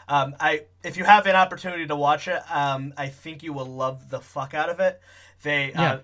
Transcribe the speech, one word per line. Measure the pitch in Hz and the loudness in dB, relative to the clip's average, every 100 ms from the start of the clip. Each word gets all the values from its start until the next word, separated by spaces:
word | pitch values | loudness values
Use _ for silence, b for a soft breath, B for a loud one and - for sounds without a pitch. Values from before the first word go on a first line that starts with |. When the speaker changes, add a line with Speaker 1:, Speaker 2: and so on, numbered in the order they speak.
| B | B
Speaker 1:
Um, | 143 135 139 | 0 0 -2
I, | 156 156 - _ 175 | -2 -2 -6 _ -10
if | 180 | -2
you | |
have | 185 208 196 | 6 8 8
an | 185 | 4
opportunity | 185 175 185 175 156 | 4 0 -8 -6 -4
to | 147 | 0
watch | 143 151 185 | 2 2 0
it, | 170 - | -6 -2
um, | 156 143 135 139 143 | -2 0 -2 -6 -8
I | 135 | -10
think | - 160 156 | -10 -16 -12
you | 160 | -10
will | 139 131 | -10 -10
love | 131 131 131 - | -4 -4 -4 -12
the | 131 | -12
fuck | - 147 127 | -10 -10 -8
out | 151 165 | -4 -4
of | 175 | 0
it. | 185 185 B B B B | -2 -2 B B B B
They, | 147 143 139 | -4 -2 -2
uh, | 160 | 0
Speaker 2:
Yeah. | 165 135 | 0 -2